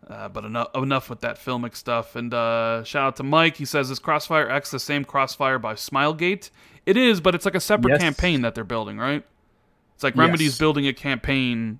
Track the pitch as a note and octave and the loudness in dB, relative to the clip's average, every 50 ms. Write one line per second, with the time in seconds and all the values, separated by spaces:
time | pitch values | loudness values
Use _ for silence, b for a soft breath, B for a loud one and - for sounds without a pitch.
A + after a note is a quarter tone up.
0 | - - G#2 A2 G#2+ G#2 F#2+ G#2 G#2+ G#2+ A2 A#2+ A#2 - - C3 C3 C3+ C#3 C3+ | -20 -18 -16 -14 -14 -12 -12 -12 -10 -8 -4 -4 -4 -4 -2 -4 -2 0 -2 -2
1 | - - B2 G#2+ - A#2 G#2+ - - - B2+ A#2+ A#2+ A#2+ - - - - A#2+ A#2 | -4 -6 -14 -8 -6 -8 -8 -6 -8 -6 -6 -4 -6 -8 -10 -12 -6 -4 -2 -2
2 | A2+ - - A#2 A#2 A#2+ A#2 A#2+ A#2 A2+ A#2 A#2 A2+ A2+ A2+ A#2 A2+ - - D3 | -4 -6 -10 -10 -8 -4 -2 -2 0 0 0 0 0 -2 -2 -4 -6 -6 -4 -2
3 | C#3 C3+ C3 - C#3 C#3 D3 D#3+ E3 E3 D#3 - D3 B2+ - D3 C#3 B2+ C3+ B2+ | -2 -2 -2 -4 -4 0 2 4 4 2 0 -2 -10 -4 -2 -2 -2 -2 -4 -8
4 | _ - D#3+ D#3 - - E3 D#3 D3 A2 B2+ C#3+ F#3+ - - C3 - - D3 C#3+ | _ -2 -2 -2 0 0 0 0 2 2 0 -2 -4 -4 -8 -8 -6 -4 -4 -4
5 | C#3 - - C#3 C3+ C3 - - C#3+ C3 C3 B2+ A2 A2+ A2 G#2+ - - - C3+ | -4 -2 0 0 0 0 -2 -2 0 0 0 0 -2 -6 -8 -8 -10 -4 0 2
6 | C#3+ D3 D#3+ D#3 E3+ F3+ G3 F#3+ - - b b b b b b b - G3 A#3 | 2 2 2 0 0 -2 -2 -2 -6 -18 b b b b b b b 2 4 6
7 | B3+ B3 A3+ F3+ D3+ F#3+ F3 E3+ - G3 F3+ F#3 - - G#3+ B2 A#2+ B2 C#3 D3+ | 6 6 4 6 4 2 2 2 0 0 -2 -2 0 2 2 4 4 4 4 4
8 | F3 E3 C#3+ - - F3+ E3+ C#3 A#2+ A#2 A2+ A#2 A2+ F#2 A#2 A2+ A2 G2+ G#2 G#2 | 4 2 0 2 0 2 2 2 0 -2 -2 -4 -8 -4 -4 -6 -4 -6 -8 -4
9 | A2+ C3 C#3+ D3 - _ _ _ _ _ _ _ _ _ _ _ _ _ _ _ | -4 -2 -2 -4 -6 _ _ _ _ _ _ _ _ _ _ _ _ _ _ _
10 | - C#3 A2 B2 D#3+ E3 E3+ D#3+ D#3 D3 B2+ A#2 D#3 D#3 D3+ D3 C#3 C#3 C3 - | -2 0 4 4 4 4 4 4 2 0 2 2 2 2 2 2 0 0 -2 -4
11 | - C#3+ C3+ A#2+ - - C#3 C3+ C3 B2+ A#2+ A2+ A2+ A2 G#2+ B2 | -4 -6 -6 -4 -2 -2 0 0 0 0 -2 -2 -4 -4 -6 -8